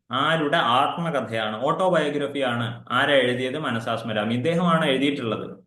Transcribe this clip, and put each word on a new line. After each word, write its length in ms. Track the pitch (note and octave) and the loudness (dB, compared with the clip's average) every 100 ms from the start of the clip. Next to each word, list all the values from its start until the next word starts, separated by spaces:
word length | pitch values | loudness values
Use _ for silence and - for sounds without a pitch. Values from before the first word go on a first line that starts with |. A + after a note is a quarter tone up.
| - | -6
ആരുടെ 460 | B2 D3 D#3+ D3 E3+ | -2 0 0 2 2
ആത്മകഥയാണ്, 1080 | B2+ B2 D3 - E3+ C#3+ A2+ A2+ G#2+ G#2+ C3+ | 4 4 2 0 -2 -2 -2 -4 -4 -2 -2
ഓട്ടോബയോഗ്രഫിയാണ്? 1200 | E3 F#3 E3+ D3 C#3+ C#3 C#3+ C3 A#2+ A2+ - - | 0 2 2 2 0 -4 -2 -2 0 -4 -6 -4
ആരാ 220 | A#2+ C#3+ | 0 4
എഴുതിയത്? 440 | C#3 B2 B2 B2+ C#3+ | 4 4 0 -2 -4
മനസാ 380 | D3+ A#2 A#2 A2+ | -4 -4 -4 -4
സ്മരാമി. 380 | A#2 G#2+ G#2+ | -4 -2 0
ഇദ്ദേഹമാണ് 520 | A#2+ D3+ E3+ F3 D#3+ D#3 | 0 0 0 2 2 2
എഴുതിയിട്ടുള്ളത്. 720 | C3 C#3 C3+ A#2+ G#2 C2+ - | 2 0 0 -4 -4 -6 -14